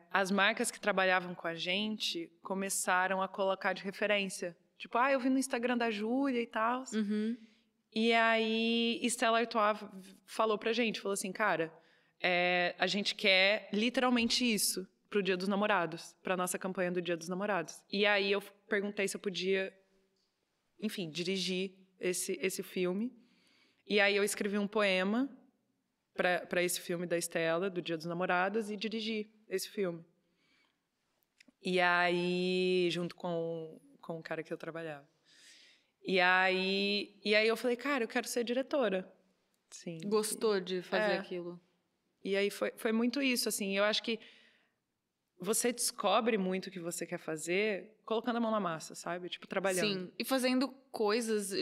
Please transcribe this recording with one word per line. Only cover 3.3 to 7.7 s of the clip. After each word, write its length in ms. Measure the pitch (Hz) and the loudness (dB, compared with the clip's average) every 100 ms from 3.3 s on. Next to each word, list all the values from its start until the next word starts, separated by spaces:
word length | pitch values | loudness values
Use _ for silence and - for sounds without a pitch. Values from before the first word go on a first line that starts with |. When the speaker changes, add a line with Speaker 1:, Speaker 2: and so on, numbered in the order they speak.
| 208 190 190 196 | -2 0 0 -2
Speaker 1:
de 100 | 180 | -4
referência. 720 | 185 - 208 208 196 - 180 170 _ _ | -6 -4 0 0 0 -4 -8 -10 _ _
Tipo, 200 | - 233 | -4 0
"Ah, 140 | 269 | 2
eu 80 | 277 | 2
vi 100 | 254 | 2
no 80 | 262 | 2
Instagram 400 | 262 247 240 240 | 0 -2 0 0
da 120 | 233 | 0
Júlia 500 | 208 214 254 277 240 | 0 -2 0 0 0
e 60 | 233 | -2
tal." 360 | 226 226 254 262 | 0 0 0 -2
Speaker 2:
Uhum. 440 | 214 208 214 220 247 - _ _ | -2 0 0 -2 -4 -10 _ _